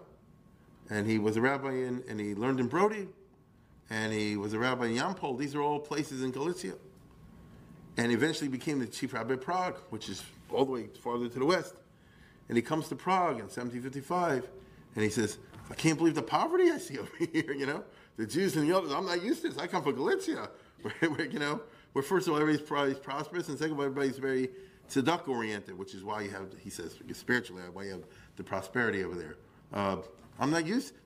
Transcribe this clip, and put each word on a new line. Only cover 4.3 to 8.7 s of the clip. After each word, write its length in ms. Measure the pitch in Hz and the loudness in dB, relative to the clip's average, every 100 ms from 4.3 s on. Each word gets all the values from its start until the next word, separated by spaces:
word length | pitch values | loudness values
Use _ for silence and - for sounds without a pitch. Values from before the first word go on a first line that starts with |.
| 104 | 0
was 180 | 104 | -2
a 60 | 107 | 0
rabbi 280 | 123 123 120 | 2 2 0
in 100 | 113 | 0
Yampol. 400 | 165 190 147 123 | 0 -2 -4 -2
These 180 | 143 147 | -2 0
are 60 | |
all 180 | 147 147 | 0 0
places 420 | 147 147 131 131 | -2 -4 -4 -4
in 100 | 131 | -4
Galicia. 440 | 127 156 175 - - - - - - - - - - - - - - | -2 -2 -4 -6 -10 -14 -20 -20 -20 -20 -20 -20 -20 -20 -20 -6 0
And 140 | 117 | 2
eventually 380 | 117 151 160 147 | 4 4 2 -2
became 300 | 127 - | -4 -2